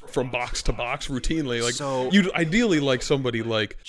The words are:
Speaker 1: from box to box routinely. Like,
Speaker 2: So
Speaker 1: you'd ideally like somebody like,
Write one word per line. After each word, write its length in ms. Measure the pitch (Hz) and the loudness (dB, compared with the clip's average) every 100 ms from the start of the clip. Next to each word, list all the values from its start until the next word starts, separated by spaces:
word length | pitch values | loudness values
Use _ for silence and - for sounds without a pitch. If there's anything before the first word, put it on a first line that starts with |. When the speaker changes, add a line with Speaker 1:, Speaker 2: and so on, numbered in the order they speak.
| - | -6
Speaker 1:
from 240 | 143 127 | -2 -2
box 320 | 120 120 - | -2 -4 -4
to 80 | - | -2
box 340 | 120 120 147 - | -2 -2 -6 -4
routinely. 540 | 131 - 160 139 117 | -2 0 0 0 0
Like, 100 | 120 | 0
Speaker 2:
So 360 | 123 139 131 127 | -2 -2 0 2
Speaker 1:
you'd 180 | 196 185 | 4 4
ideally 460 | 165 165 202 233 156 | 2 0 2 4 4
like 220 | 139 127 | 2 0
somebody 400 | - 143 127 113 | 2 0 0 -2
like, 360 | 113 110 104 - | 0 0 -2 -4